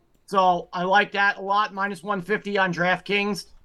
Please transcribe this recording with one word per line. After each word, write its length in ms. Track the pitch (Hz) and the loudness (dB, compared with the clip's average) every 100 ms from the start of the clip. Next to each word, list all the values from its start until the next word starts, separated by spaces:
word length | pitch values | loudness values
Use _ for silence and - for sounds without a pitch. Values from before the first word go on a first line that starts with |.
| _ _ - | _ _ -4
so 420 | 202 185 175 170 | 2 4 2 -2
I 120 | 180 | -4
like 260 | 180 190 208 | 2 2 2
that 260 | 202 202 196 | 0 0 0
a 20 | |
lot, 340 | 196 202 208 | 0 0 0
minus 280 | 196 196 196 | -2 -6 -6
one 180 | 202 202 | -6 -6
fifty 340 | 170 208 202 202 | -2 -4 -2 0
on 140 | 190 | 0
DraftKings. 760 | 165 175 175 - 202 202 196 - - | 0 0 0 0 -2 -2 -4 -8 -20